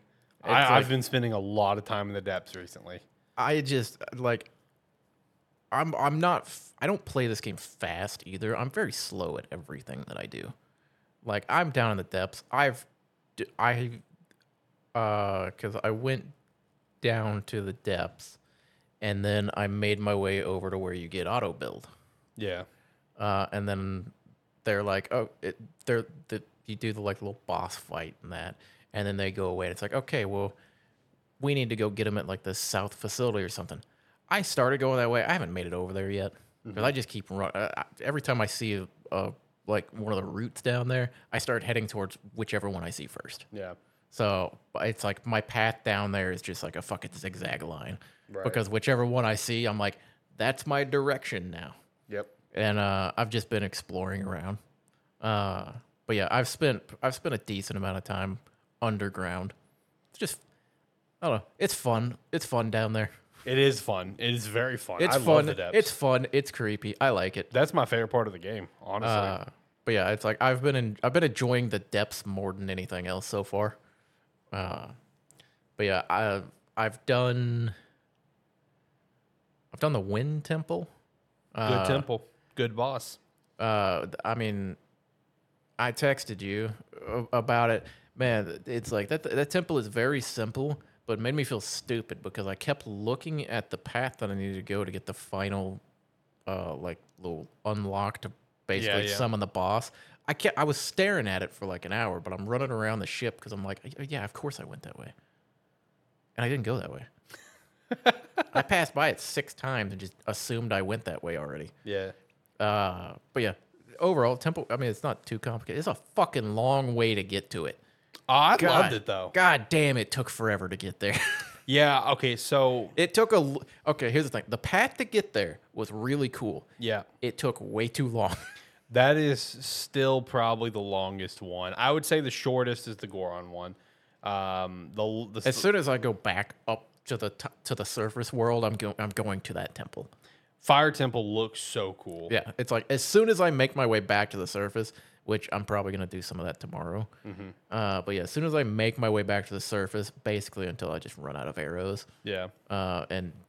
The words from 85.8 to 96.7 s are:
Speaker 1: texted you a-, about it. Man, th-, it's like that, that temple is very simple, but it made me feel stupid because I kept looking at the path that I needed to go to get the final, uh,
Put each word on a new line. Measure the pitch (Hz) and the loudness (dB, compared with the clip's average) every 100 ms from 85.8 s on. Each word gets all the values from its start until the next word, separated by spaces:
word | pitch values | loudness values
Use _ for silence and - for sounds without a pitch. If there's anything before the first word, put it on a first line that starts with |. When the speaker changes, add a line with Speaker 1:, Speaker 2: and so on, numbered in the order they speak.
| 120 | 0
Speaker 1:
texted | 117 143 135 - 98 | 2 2 2 -2 -6
you | 98 104 110 110 - - 98 | -4 -2 -4 -6 -16 -14 -6
a-, | 117 117 | -6 0
about | 120 110 117 117 | 0 2 4 4
it. | 110 - - _ - | 2 -2 -18 _ -2
Man, | 127 113 85 | 2 2 0
th-, | - 131 | -8 -6
it's | 120 - | -6 -2
like | 110 101 | -2 0
that, | 156 | -2
that | - 127 143 | 0 0 0
temple | 180 175 147 | 0 0 -2
is | 104 | 0
very | 113 127 143 | 0 0 0
simple, | - - 110 131 143 147 - _ - | -4 -4 -4 -2 -4 -4 -10 _ -6
but | |
it | 110 | -2
made | 117 | 0
me | 147 | -2
feel | 131 110 | -2 -4
stupid | - - - 117 - 87 | -4 -8 -4 -4 -4 -10
because | 95 107 98 | -8 -6 -6
I | |
kept | 95 - 143 113 | -4 -2 -4 -4
looking | 101 107 - 165 151 - | -4 -2 -2 -4 -6 -4
at | 117 - | -6 -6
the | - | -10
path | - 120 131 - | -6 -4 -4 -4
that | 104 | -4
I | |
needed | 98 98 95 | -4 -4 -6
to | |
go | - 101 | -4 -4
to | 95 | -4
get | 98 - | -6 -10
the | |
final, | 95 - 95 98 98 95 95 - _ _ _ _ _ - | -12 -8 -4 -2 -2 -4 -8 -16 _ _ _ _ _ -6
uh, | 95 87 | -4 -4